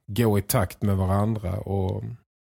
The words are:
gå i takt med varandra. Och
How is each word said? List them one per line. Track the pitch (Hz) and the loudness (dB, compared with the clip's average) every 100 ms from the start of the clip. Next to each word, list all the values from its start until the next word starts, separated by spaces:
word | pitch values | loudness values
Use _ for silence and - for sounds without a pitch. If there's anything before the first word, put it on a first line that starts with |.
| - | -6
gå | 104 117 101 | 2 4 2
i | |
takt | - 131 95 - | 2 0 0 -2
med | 104 98 | 0 0
varandra. | 92 98 107 110 92 98 | 2 2 2 -2 -4 -6
Och | - 98 95 101 110 117 _ _ | -4 -2 -2 -4 -8 -12 _ _